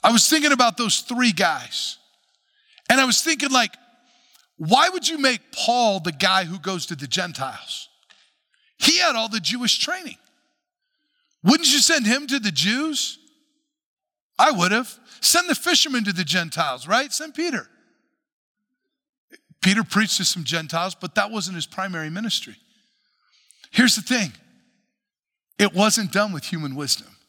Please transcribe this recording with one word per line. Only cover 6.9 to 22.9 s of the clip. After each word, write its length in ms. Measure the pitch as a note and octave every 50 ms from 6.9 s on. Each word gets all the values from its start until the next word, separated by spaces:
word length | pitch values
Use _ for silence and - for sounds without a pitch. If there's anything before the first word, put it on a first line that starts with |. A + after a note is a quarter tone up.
| F3
the 120 | C#3 C#3+ C3+
Gentiles? 840 | A#2+ F#3 F3+ F3 D#3 - C#3 C3 A2+ - - - - - - - _ _ _ _ - _ _ _ _ _ _ _ _ _ _ _ _ _
He 180 | - - E4 F4+
had 180 | F4+ E4 C4
all 140 | A3+ A3 A3
the 100 | G#3 A3
Jewish 380 | E3+ - G#3+ B3 B3 A3+ - -
training. 400 | - - F4 F#4 F4+ C4 - _ _ _ _ _ _ _ _ _ _ _ _ _ _ _ _ _ _ _ _ _ _ _ _ _
Wouldn't 300 | - E3+ C4+ D#4+ E4+ D#4
you 80 | C#4+ C#4+
send 260 | A3+ - E4 D4+ A#3+
him 220 | G#3 A#3+ C#4 D4 C4
to 100 | B3+ C#4
the 140 | G#3+ G#3
Jews? 680 | E3 C3+ D3 F#3+ A3 B3+ D4+ D#4+ D4+ - - - - - _ _ _ _ _ _ _ _ _ _ _ _ _ _ _ _ _ _ _ _ _ _ _ _
I 140 | C4 C4+
would 220 | D4 C4 G#3+ F3+ G3+
have. 260 | A3+ B3+ - - _ _ _ - -
Send 260 | - - - E4+ F4 F4+
the 80 | C#4+
fishermen 480 | - - F4 F4 - - D#4+ C4 A#3+ A3
to 80 | G3+
the 140 | F#3+ E3+ F#3
Gentiles, 600 | C#3 D3 F#3 E3+ D#3+ - E3 E3 D3 B2+ B2+ B2
right? 280 | D3+ G3+ A#3+ C#4 C#4 -
Send 200 | - D4+ D#4+ C#4
Peter. 360 | - E4 F4 C#4+ F#3+ C3 _ _ _ _ _ _ _ _ _ _ _ _ _ _ _ _ _ _ _ _ _ _ _ _ _ _ _ _ _ _ _ _ _ - - _ _ _ _
Peter 240 | - F#3 G3 A3 G#3+
preached 320 | - - G3 A3 G#3 - -
to 80 | F#3
some 180 | - - F#3 D#3
Gentiles, 520 | A#2+ D3+ E3+ D#3+ C#3 - E3 F3 F#3+ F3+
but 200 | _ - F3 _
that 160 | A3 G3+ G#3
wasn't 240 | A3 G#3+ E3 F3 F#3+
his 100 | E3+ D3+
primary 440 | - - - F#3+ G3 F3+ E3 D#3 D#3
ministry. 480 | D#3+ F#3+ A3 A3+ - - - - G#2+ _ _ _ _ _ _ _